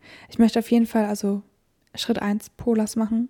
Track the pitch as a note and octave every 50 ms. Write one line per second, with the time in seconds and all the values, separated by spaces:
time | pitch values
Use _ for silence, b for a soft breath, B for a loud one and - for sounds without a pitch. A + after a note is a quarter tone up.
0 | B B B B B B - - A3+ A3 - A#3 A3 - A#3 A#3 A#3 - - A3+
1 | G#3+ G#3 G#3 - - G3 G3+ G3+ - _ _ _ _ _ _ _ _ _ - -
2 | - - A#3 - - G3+ G#3 A3 - - _ - - A#3+ A3+ A3 G#3+ G#3+ - A3+
3 | A3 G#3 A3+ A3+ A#3+